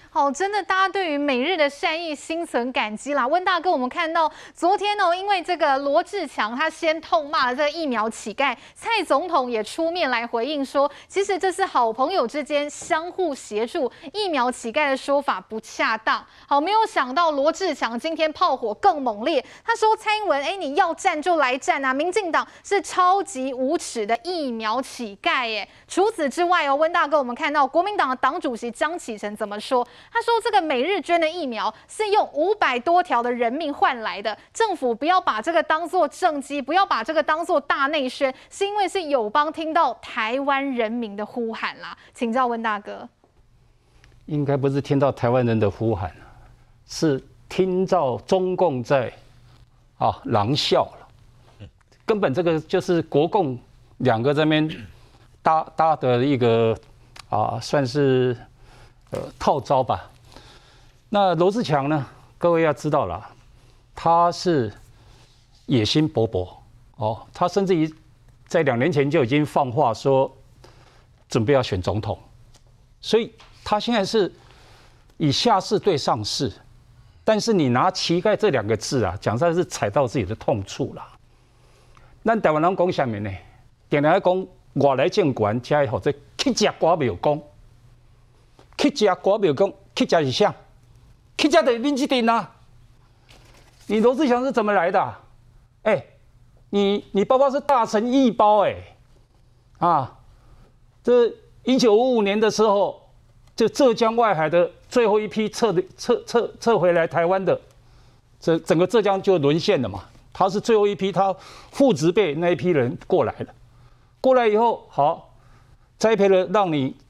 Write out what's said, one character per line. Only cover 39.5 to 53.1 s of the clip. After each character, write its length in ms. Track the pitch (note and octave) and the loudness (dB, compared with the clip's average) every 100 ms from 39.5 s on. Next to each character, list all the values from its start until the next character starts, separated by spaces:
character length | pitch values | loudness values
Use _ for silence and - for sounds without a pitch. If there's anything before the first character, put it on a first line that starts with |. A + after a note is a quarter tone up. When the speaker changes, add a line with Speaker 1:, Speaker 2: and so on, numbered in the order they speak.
Speaker 1:
听 220 | D#4 D#4+ | -4 -2
到 180 | E4 C#4+ | 0 0
台 440 | A3 - B3 A3 C4 | -2 -10 -6 -4 -2
湾 220 | C#4 C#4 C#4 | -2 -2 -2
人 160 | A#3+ A3 | -2 -4
民 260 | A#3+ A3 G3+ | -4 -8 -8
的 100 | G#3 | -8
呼 260 | B3 A3+ | -6 -8
喊 240 | A3 G3+ C3+ | -6 -8 -10
啦。” 180 | E3+ - - | -16 -18 -16
请 180 | - A#3 | -8 -4
教 140 | B3 B3 | 0 -2
温 160 | A#3 | -2
大 160 | A3+ G3+ | -4 -6
哥。 300 | G3+ G3+ B3 _ _ _ _ _ _ _ _ _ _ - - | -8 -16 -18 _ _ _ _ _ _ _ _ _ _ -20 -8
Speaker 2:
应 180 | D3+ | -4
该 120 | C#3 C#3 | -2 0
不 140 | C#3 | 0
是 100 | C#3 | -2
听 160 | C3+ C#3 | 0 0
到 140 | C3+ | 0
台 180 | - A#2+ | 0 0
湾 140 | B2+ | 2
人 140 | A#2+ A2+ | 2 2
的 100 | G2+ | 0
呼 240 | - A2+ | -2 -2
喊， 160 | F#2+ F2+ - - - - - _ _ - | -2 -6 -12 -20 -20 -20 -20 _ _ -14
是 340 | - D#3+ C3 - - - | -2 0 0 -6 -20 -8
听 360 | - F#3 F3+ | -2 0 0
到 320 | F#3 F3+ C3+ A2+ | 0 2 0 -2
中 360 | - F#3+ F#3 | 0 0 0
共 260 | F3+ F3+ B2+ | 0 0 0
在， 320 | A#2+ C#3 A2 - - - - - - _ _ - | 0 0 0 -10 -20 -20 -20 -20 -20 _ _ -4
啊， 180 | A#2 - - | -2 -2 -2
狼 280 | G#2+ G#2 | 0 0
笑 300 | D3 - E3 | 0 2 0
了。 840 | - - - - - - - - G2+ _ _ _ | 0 -6 -20 -20 -20 -20 -20 -20 -20 _ _ _
根 160 | - G#3+ | -4 0
本 120 | F#3 | 0
这 120 | B2+ | 0
个 160 | E3+ D#3+ | 0 0
就 200 | - F#3 | 0 -2
是 220 | - E3+ | 0 -2
国 240 | D#3 | 0